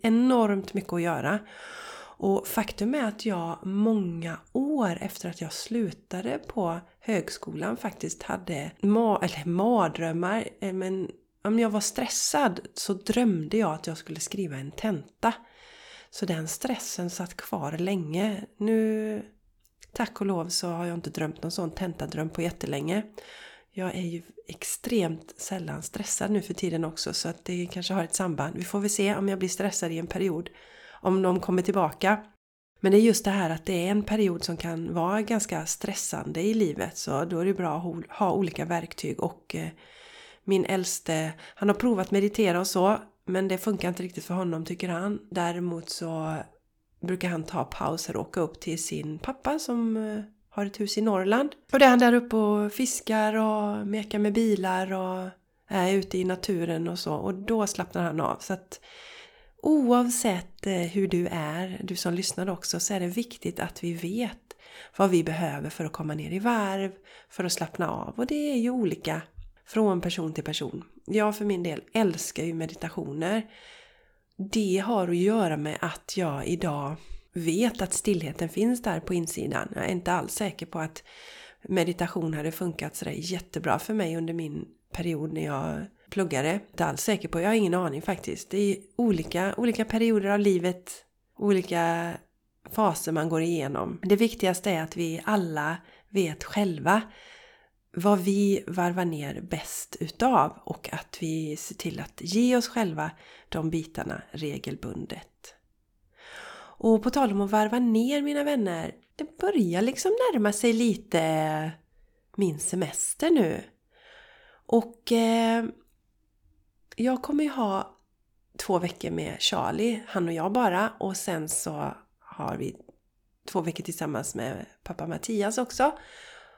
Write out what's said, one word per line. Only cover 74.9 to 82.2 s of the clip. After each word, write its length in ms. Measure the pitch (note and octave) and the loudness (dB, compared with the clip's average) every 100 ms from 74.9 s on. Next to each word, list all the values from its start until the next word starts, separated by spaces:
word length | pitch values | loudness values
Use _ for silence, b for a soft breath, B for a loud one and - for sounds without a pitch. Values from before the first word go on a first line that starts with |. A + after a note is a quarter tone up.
| A3+ F3+ | 2 2
att 100 | F3 | 4
göra 400 | F#3 A3+ F3 D3+ | 4 4 2 0
med 200 | D3+ - | -4 -4
att 320 | E3+ - - - | -4 -6 -6 -2
jag 280 | E3+ C#3 - | -2 -2 -2
idag 480 | F3 F3 C#3+ C#3 D#3+ b b b | -2 -2 -2 -4 -8 b b b
vet 480 | F3 E3 E3+ A#3+ - | -4 0 2 2 0
att 120 | F#3 | -2
stillheten 560 | - - F#3 D#3 D#3+ E3+ | 0 0 0 0 -4 -4
finns 320 | F#3+ A3 B3 | 0 2 2
där 180 | A#3 E3 | -2 -2
på 140 | D#3+ | -2
insidan. 580 | F3 E3 - - - - - | -2 -2 -4 -4 -4 -4 -4
Jag 100 | - | -2
är 60 | |
inte 200 | F3+ F3+ | -2 0
alls 220 | F3+ - | 0 -2
säker 320 | - G#3 - D#3+ | -4 -4 -6 -8
på 140 | E3+ | -6
att 240 | D#3 - - B B B B B | -8 -10 -20 B B B B B
meditation 680 | - F#3 E3 F3+ F3 F#3+ | -2 0 2 0 -2 -2